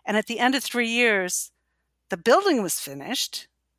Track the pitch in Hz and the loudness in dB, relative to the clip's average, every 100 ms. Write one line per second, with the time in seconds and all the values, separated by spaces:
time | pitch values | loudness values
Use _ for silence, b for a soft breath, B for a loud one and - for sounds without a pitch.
0 | - 208 208 226 240 269 - 240 233 233 | -2 -2 -2 0 0 0 -2 -2 -2 2
1 | 240 202 180 - - _ _ _ _ _ | 2 2 0 -4 -8 _ _ _ _ _
2 | _ 180 196 302 302 277 185 - - 139 | _ -4 4 4 6 2 0 -4 -8 -12
3 | 139 240 - - - _ _ | -8 -6 -6 -8 -14 _ _